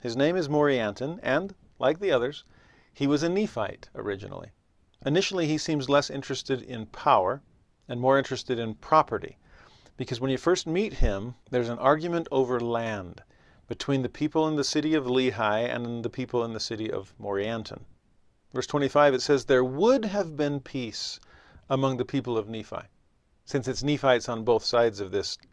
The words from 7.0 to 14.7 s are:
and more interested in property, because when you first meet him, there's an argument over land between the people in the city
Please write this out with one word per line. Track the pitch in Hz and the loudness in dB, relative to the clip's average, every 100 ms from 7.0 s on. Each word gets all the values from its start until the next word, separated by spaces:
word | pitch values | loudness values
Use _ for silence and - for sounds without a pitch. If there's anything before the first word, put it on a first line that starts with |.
| 151 117 92 139 _ _ _ _ - | 4 4 4 -2 _ _ _ _ -10
and | 123 | -2
more | 127 135 | 2 2
interested | 131 127 - 120 | 2 -6 -4 -4
in | 113 | -4
property, | 107 - 156 - 104 - - _ - - _ - - | -6 4 4 4 -2 -6 -16 _ -20 -20 _ -20 -10
because | 127 117 | -8 -4
when | 135 | -2
you | 127 | 0
first | 170 180 170 | 2 0 0
meet | 170 214 | -2 -2
him, | 139 117 98 117 123 - | 4 2 2 -6 -14 -4
there's | 127 117 | -2 -2
an | 117 | 2
argument | 131 156 170 170 160 | 4 4 2 -4 0
over | 135 123 123 | 0 2 0
land | 117 117 113 104 90 - - _ _ _ - | 0 -2 -2 -6 -8 -14 -20 _ _ _ -14
between | - - 139 | -8 -2 0
the | 123 | -2
people | - 151 160 156 | -2 0 2 0
in | 151 | 0
the | |
city | 135 | 0